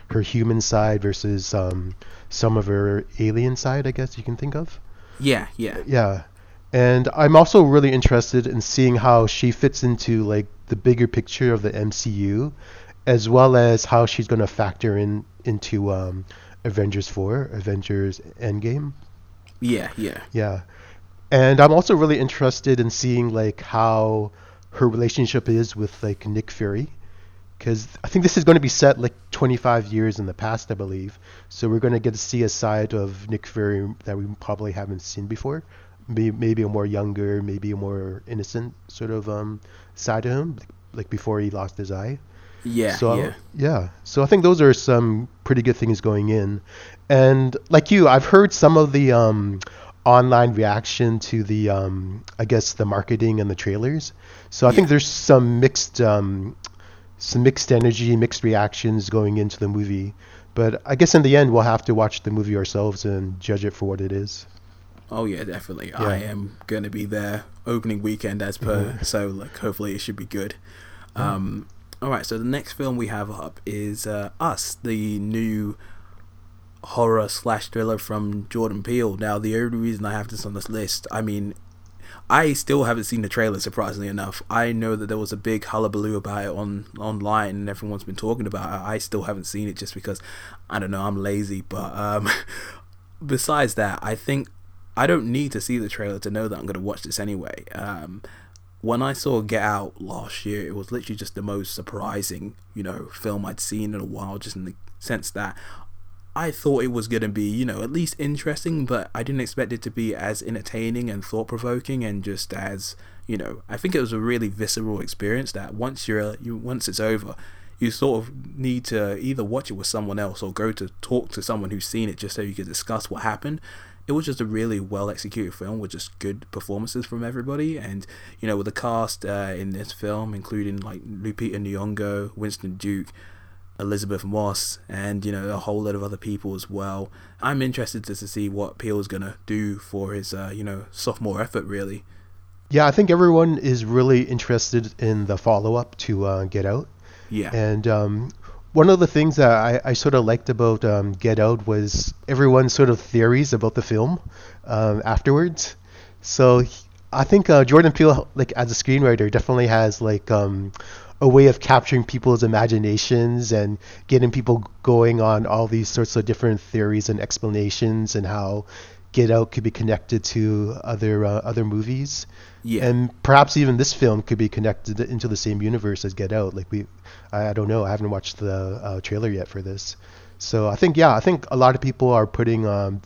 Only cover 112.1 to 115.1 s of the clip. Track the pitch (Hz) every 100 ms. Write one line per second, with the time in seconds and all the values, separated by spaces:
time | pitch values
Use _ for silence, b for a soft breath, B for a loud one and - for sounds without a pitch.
112.1 | 101 98 92 - 92 95 98 - - b
113.1 | b - 107 69 - - 110 185 170 117
114.1 | 113 113 120 110 98 107 113 110 101 92